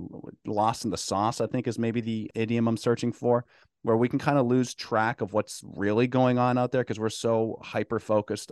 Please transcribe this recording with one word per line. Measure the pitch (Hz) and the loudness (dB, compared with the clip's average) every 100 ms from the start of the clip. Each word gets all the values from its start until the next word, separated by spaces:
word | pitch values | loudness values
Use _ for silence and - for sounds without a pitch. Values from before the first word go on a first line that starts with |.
l-, | 90 - - - - | -10 -14 -16 -12 -4
lost | 104 110 120 113 | 0 2 0 -4
in | |
the | - | -4
sauce, | - 95 107 - | -2 0 0 0
I | 113 | -2
think | 127 120 | -2 -4
is | 113 | -2
maybe | 117 117 | -2 -2
the | 113 110 - | -2 -4 -6
idiom | 113 113 117 113 | -4 0 2 2
I'm | 113 | 2
searching | 120 117 123 | 0 0 0
for, | - 120 120 - _ _ _ | -2 2 2 0 _ _ _
where | - 113 | 0 2
we | 120 | 4
can | 139 | 2
kinda | - 143 | 2 2
lose | 120 127 123 | 4 2 0
track | - - 110 110 120 | -6 -2 0 0 -2
of | 107 | -2
what's | 107 104 - | -2 -2 -8
really | - - 101 107 127 | -12 -4 0 2 2
going | 131 127 123 | 4 4 4
on | 123 123 | 2 2
out | 123 | 0
there | 127 | 0
'cause | 123 107 | -2 -2
we're | 110 | -4
so | - 120 113 113 - | -2 0 2 0 -4
hyper-focused | - 113 107 110 - 107 104 104 - | -6 -6 -2 -4 0 0 0 -6 -6